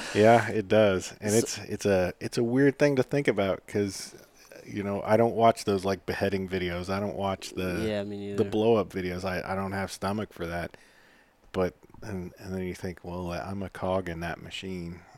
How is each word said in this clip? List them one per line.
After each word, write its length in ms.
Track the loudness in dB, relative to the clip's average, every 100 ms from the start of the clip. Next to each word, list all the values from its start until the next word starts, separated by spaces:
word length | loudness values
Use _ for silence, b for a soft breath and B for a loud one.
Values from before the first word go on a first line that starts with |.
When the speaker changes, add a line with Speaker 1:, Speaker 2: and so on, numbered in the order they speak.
Speaker 1:
<laughs> 100 | 0
Yeah, 340 | 6 8 8 6
it 200 | -2 4
does. 460 | 6 6 4 -2 -6
And 100 | 2
Speaker 2:
So 60 | 2
Speaker 1:
it's, 200 | 2 -4
it's 280 | -8 -2 2
a, 260 | 4 2 -2
it's 180 | -6 -2
a 60 |
weird 340 | 0 4 4 4
thing 180 | 4 4
to 60 |
think 260 | 0 0 2
about 380 | 2 0 -2 -2
'cause, 480 | -2 -2 -4 -12 -18 -20 _ -20 -20 -10
you 160 | -6
know, 200 | -4 -4
I 120 | 2 4
don't 180 | 4
watch 300 | 6 4 4
those, 200 | 0 0
like, 200 | 0 -2 -4
beheading 420 | -2 -2 -2 -4
videos. 400 | -4 -4 -4 -4
I 100 | -4
don't 160 | -4 -4
watch 340 | -4 -4 -8
the, 300 | -6 -4 -2 -2
Speaker 2:
Yeah, 160 | -4
me 280 | -6 -8 -4
Speaker 1:
the 100 | -2
Speaker 2:
neither. 60 | 0
Speaker 1:
blow-up 400 | 2 4 4 2
videos. 340 | -4 -6 -4
I, 180 | -4 -6 -4
I 20 | -4
don't 160 | -4
have 180 | -4 -6
stomach 420 | -6 -4 -4 -6
for 140 | -8 -8
that. 300 | -6 -8 b b b b b b b _
But, 220 | -2 -2 -4 -18 -16
and, 300 | -10 -10 -10 -12
and 160 | -10
then 80 | -6
you 120 | -6
think, 260 | -6 -10 -10
"Well, 300 | -10 -8 -6
I'm 300 | -6 -8 -8
a 60 | -10
cog 380 | -6 -2 -2 -2
in 120 | -6
that 200 | -8 -8
machine." 580 | -12 -12 -10 -8 -10 -12 -18